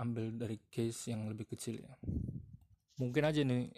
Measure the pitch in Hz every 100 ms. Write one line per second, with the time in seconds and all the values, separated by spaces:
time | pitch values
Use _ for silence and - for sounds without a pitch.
0 | 120 117 113 113 117 107 _ - 113 113
1 | - 113 107 107 107 - - 117 - -
2 | - - - - - - - - _ -
3 | 123 127 151 151 139 123 123